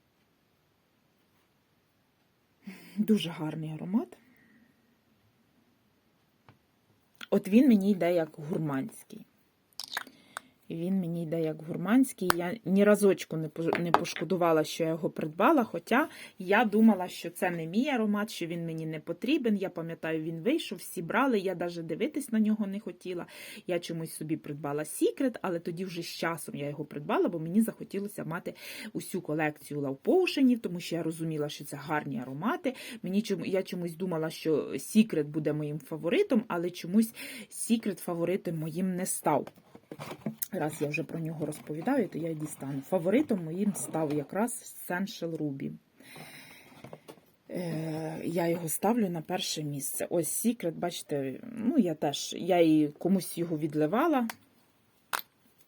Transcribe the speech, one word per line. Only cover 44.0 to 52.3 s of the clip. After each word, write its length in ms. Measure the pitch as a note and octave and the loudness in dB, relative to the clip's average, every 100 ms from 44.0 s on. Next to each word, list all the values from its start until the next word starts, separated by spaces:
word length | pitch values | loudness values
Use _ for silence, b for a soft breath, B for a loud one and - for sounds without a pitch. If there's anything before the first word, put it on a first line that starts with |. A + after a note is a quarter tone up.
| D3+ | 0
якраз 640 | D3 C#3 F#3 A#3 - - - - | 0 -2 0 -2 -2 -12 -12 -4
Essential 460 | F3+ G3 - E3 D#3 | -2 -4 -4 -6 -4
Ruby. 360 | D3+ C#3 D3 D#3+ _ _ B B B B B B B B B B B - _ _ - | -4 -4 -8 -10 _ _ B B B B B B B B B B B -20 _ _ -10
Е, 720 | F3 F3 D#3 D#3+ D#3 D#3+ E3 | -6 -4 -4 -4 -4 -6 -6
я 240 | - F3 E3+ | -4 0 0
його 200 | E3+ D#3+ | 0 -2
ставлю 400 | - G3 A#3+ F#3+ | 0 2 2 2
на 140 | E3+ | -2
перше 400 | D3+ F3+ - E3 | -4 -4 -4 -4
місце. 440 | D3 C#3+ - - - | -4 -4 -6 -6 -2
Ось 360 | E3+ D#3+ - A3+ | 0 0 0 0
Secret, 260 | A#3 E3+ | 0 -2
бачите, 680 | D#3+ F3 - - C#3+ C3+ - - - | -2 -6 -6 -4 -4 -4 -6 -10 -4
ну, 220 | - E4 | 2 4
я 160 | F3 | 4
теж, 400 | D#3 D3+ C#3 - | 4 -2 -2 -6